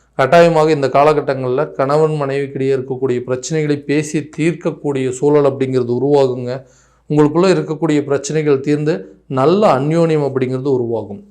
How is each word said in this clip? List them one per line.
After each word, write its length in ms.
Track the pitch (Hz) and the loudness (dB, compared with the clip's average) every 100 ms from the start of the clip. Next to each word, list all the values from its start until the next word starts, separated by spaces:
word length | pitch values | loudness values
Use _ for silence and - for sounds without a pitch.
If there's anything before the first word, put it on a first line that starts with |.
| _ - | _ -2
கட்டாயமாக 560 | 135 170 170 160 156 | 4 6 6 4 2
இந்த 160 | 156 135 | 2 2
காலகட்டங்கள்ல 840 | 139 151 147 139 131 127 131 151 | 4 4 2 0 -4 -2 -2 -2
கணவன் 400 | - 135 147 156 | -2 0 2 0
மனைவிக்கிடையே 720 | 156 139 139 139 135 135 135 | 0 -4 -4 -4 -4 -2 -2
இருக்கக்கூடிய 380 | 131 127 131 123 123 | -4 -4 -2 -2 -4
பிரச்சனைகளை 560 | 127 131 160 151 143 | -6 -4 -4 -2 -2
பேசி 460 | 139 147 151 156 139 - | -2 -2 -2 -6 -6 -4
தீர்க்கக்கூடிய 720 | 160 156 170 143 - 123 127 | -4 -2 -6 -6 -6 -4 -4
சூழல் 440 | 127 147 147 139 | -2 2 4 2
அப்படிங்கிறது 440 | 120 131 131 120 120 | 0 -2 -2 0 -2
உருவாகுங்க. 640 | 139 143 135 127 123 131 - _ _ _ - | 2 2 2 0 -6 -8 -12 _ _ _ -2
உங்களுக்குள்ள 360 | 151 147 160 190 | 2 4 4 2
இருக்கக்கூடிய 580 | 160 151 151 151 147 | 2 -2 -4 0 0
பிரச்சனைகள் 560 | 131 139 143 156 147 135 | 0 -2 -2 -2 0 0
தீர்ந்து 560 | 147 151 151 185 - - - | 0 -2 -2 -4 -6 -20 -8
நல்ல 520 | 131 143 196 214 131 | 0 2 4 2 2
அந்யோன்யம் 520 | 147 165 165 156 139 | 0 0 2 0 0
அப்படிங்கிறது 360 | 123 127 131 139 | -2 -4 -4 -2
உருவாகும். 560 | 127 117 113 101 101 - | -2 -2 -6 -8 -14 -18